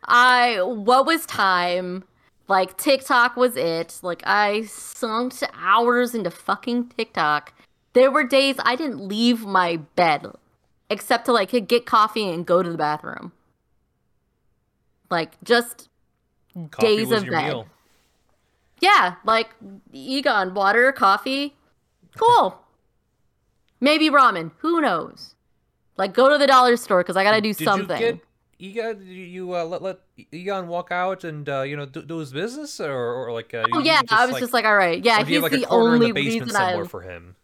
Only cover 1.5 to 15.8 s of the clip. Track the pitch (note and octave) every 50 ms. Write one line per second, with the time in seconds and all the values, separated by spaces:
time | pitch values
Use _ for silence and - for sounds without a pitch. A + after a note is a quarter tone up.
1.5 | F#3 F3+ F3 F3+ F3 F3+ F#3 F3+ F3+ F#3+ F#3 _ _ _ _ _ _ _ _ _
2.5 | F#3+ F#3+ F#3+ F#3 - - - D#4 C#4 C4 C4+ - C#4 B3 A#3+ B3 B3 B3 B3 B3+
3.5 | A#3 - C3+ E3+ E3 E3 E3+ E3 - - - F3+ E3+ - - - G3 G#3 G#3 G#3
4.5 | G#3 G#3+ A3+ G#3 - - - - - - - A3+ A3 A3+ B3 B3+ B3+ - - -
5.5 | - - E3 F3+ G3 A3+ A#3+ A#3+ B3 A#3+ B3 A#3+ A#3+ A3+ G3+ F3 E3+ - - -
6.5 | F#3+ - - - A#3+ A#3+ A#3+ A#3+ _ - A3+ - _ - E3 D3+ D3+ D3 - -
7.5 | _ _ _ _ _ _ _ _ _ A#3+ B3+ C4+ C4 - C#4 B3 C4+ C4+ C#4 C#4
8.5 | C4+ C4 - - A#3+ B3+ E4 D4 A3+ C3+ G3 F#3+ G3+ G#3+ A#3 A#3+ B3 A3+ A3+ G3+
9.5 | G3 F#3 F3+ F3 E3+ E3 D3+ - _ - F3+ E3 D3+ C#3+ - G2 - - _ _
10.5 | _ _ _ _ _ _ _ _ G#3+ G3 - - C4 A#3 A#3+ - B3 A3+ G3 -
11.5 | - B3 G#3 - A#3+ A#3+ A#3+ - - A3+ G#3 A3 - A#3 G#3+ G3 E3+ E3 F3 -
12.5 | F3 F3 F#3 E3+ E3+ D#3+ D#3 D3 D3+ D3+ - D#3+ - - - F3 _ _ _ _
13.5 | _ _ _ _ _ _ _ _ _ _ _ _ _ _ _ _ _ _ _ _
14.5 | _ _ _ _ _ _ _ _ _ _ _ _ F#3 E3+ E3 D#3 _ _ - -
15.5 | A#3 A#3+ A#3+ A#3+ - _